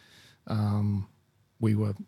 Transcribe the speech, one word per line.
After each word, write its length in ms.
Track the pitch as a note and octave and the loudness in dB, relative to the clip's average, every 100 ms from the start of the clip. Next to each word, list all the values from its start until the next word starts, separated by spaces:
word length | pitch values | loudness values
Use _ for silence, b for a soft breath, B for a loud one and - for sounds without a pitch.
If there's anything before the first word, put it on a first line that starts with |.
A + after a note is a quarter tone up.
| b b b b - | b b b b -6
um, 640 | G#2+ G#2 G#2 G#2 G2+ G2 _ _ _ _ - | -2 0 2 0 0 -4 _ _ _ _ -2
we 140 | A2 | 0
were 200 | G#2+ G#2+ G2+ | 2 0 -4